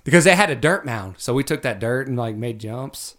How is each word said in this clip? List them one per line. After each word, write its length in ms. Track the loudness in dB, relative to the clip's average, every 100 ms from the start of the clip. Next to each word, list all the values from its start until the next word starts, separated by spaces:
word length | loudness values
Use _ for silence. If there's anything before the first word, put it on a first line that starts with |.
| 4
because 180 | 6
they 100 | 6 6
had 140 | 4
a 60 | 2
dirt 300 | 0 0 -2
mound. 300 | -6 -8 -8
So 160 | -2 -2
we 80 |
took 180 | 0 -2
that 160 | -4 -2
dirt 280 | -2 -2 -2
and, 100 | -4
like, 180 | -4 -6
made 220 | -6 -8
jumps. 540 | -8 -10 -10 -12 -16